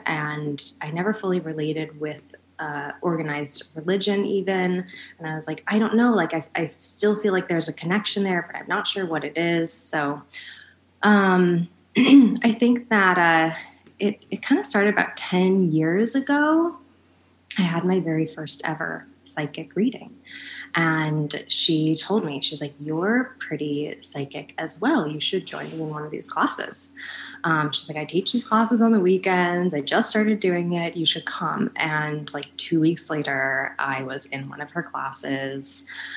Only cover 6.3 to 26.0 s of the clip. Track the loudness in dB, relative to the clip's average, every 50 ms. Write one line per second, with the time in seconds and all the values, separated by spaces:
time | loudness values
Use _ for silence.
6.3 | 0 -4 -4 -4 -4 -4 -4 -4 -6 -8 -12 -12 -6 0 2 2 2 2 2 0
7.3 | 0 0 0 0 0 0 0 -2 -6 -6 -4 -2 0 0 0 -2 -2 0 0 0
8.3 | 0 0 -2 -4 -8 -12 -6 -4 -4 -2 -2 -2 -4 -4 -4 -2 -2 -4 -4 -4
9.3 | -2 -2 0 2 2 0 0 -2 -4 -6 -8 -6 -4 -2 -2 -2 -4 -6 -8 _
10.3 | -16 -16 -16 -16 -18 -20 -20 -20 _ _ _ _ _ _ 4 6 6 6 6 6
11.3 | 6 6 6 4 4 2 0 -2 -6 _ _ _ 2 4 8 10 12 12 12 10
12.3 | 6 2 2 0 2 2 4 2 2 2 0 0 2 4 4 4 4 4 4 4
13.3 | 6 4 4 2 0 -4 -10 -16 -20 -20 -20 -20 -8 -2 -2 -2 -2 -4 _ -10
14.3 | -10 -6 0 2 2 2 2 2 0 2 2 4 4 2 0 0 -2 -8 -6 0
15.3 | 2 4 4 4 4 4 4 4 4 2 2 2 2 2 2 2 0 0 0 2
16.3 | 2 2 4 4 4 4 2 2 -2 -6 -14 -20 _ _ _ _ _ _ _ _
17.3 | _ _ _ -6 -2 0 0 0 0 0 0 2 2 2 2 0 0 0 0 -2
18.3 | -4 -8 -8 -8 -6 -6 -4 -4 -4 -4 -6 -6 -8 -8 -12 -16 -20 _ _ -12
19.3 | -8 -6 -6 -6 -6 -10 -12 -8 -2 0 0 0 0 -4 -10 -18 -20 -20 -20 -20
20.3 | -18 -16 -16 -16 -16 -16 -12 -6 -2 0 2 2 2 2 0 0 0 0 0 -2
21.3 | -4 -8 -6 -4 -2 0 2 2 2 2 2 2 0 0 0 0 0 0 0 -2
22.3 | -4 -4 -4 -4 -4 -4 -8 -8 -8 -8 -8 -4 -4 -2 0 2 2 0 0 -2
23.3 | -6 -12 -10 -8 -6 -6 -4 -4 -4 -4 -4 -6 -8 -12 -14 -12 -10 -8 -8 -8
24.3 | -8 -12 -14 -12 -10 -8 -8 -8 -6 -2 0 2 2 2 0 0 -4 -4 -4 -2
25.3 | -2 -2 -4 -6 -8 -10 -10 -8 -8 -6 -6 -6 -6 -8